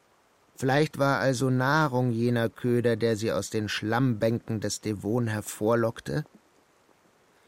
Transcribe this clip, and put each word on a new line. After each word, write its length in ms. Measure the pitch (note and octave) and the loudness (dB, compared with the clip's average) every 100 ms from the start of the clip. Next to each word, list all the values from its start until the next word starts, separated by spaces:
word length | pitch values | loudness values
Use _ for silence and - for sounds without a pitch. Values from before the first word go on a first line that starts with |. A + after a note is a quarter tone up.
| _ _ _ _ _ - | _ _ _ _ _ -4
Vielleicht 400 | C3+ C#3 D#3 - | 2 2 2 2
war 200 | C#3 B2+ | 2 2
also 300 | B2+ B2 C3 | 2 0 0
Nahrung 640 | B2+ C3 D#3 D3+ B2 B2+ | 2 2 2 2 2 0
jener 380 | A2+ A#2+ A#2+ A2+ | 0 0 2 0
Köder, 480 | - B2 A#2+ A#2 A2+ | -2 0 2 2 0
der 180 | A#2 A2 | 0 0
sie 160 | A2 | 0
aus 180 | D#2 G2+ | -2 -2
den 200 | A2 G#2 | -4 -4
Schlammbänken 880 | - G#2+ A2+ C3+ G#2+ A2+ A#2 - A2 | -4 -2 0 0 2 0 0 -4 -4
des 220 | G#2 - | -4 -6
Devon 460 | G#2+ G2+ G2 A#2+ A#2 | -6 -4 -2 -2 -2
hervorlockte? 1000 | G#2+ G#2 - G#2+ A#2 A2+ - - C#3+ D#3 - _ _ _ _ _ _ _ _ _ _ | -4 -8 -2 2 2 2 -2 -6 -6 -6 -14 _ _ _ _ _ _ _ _ _ _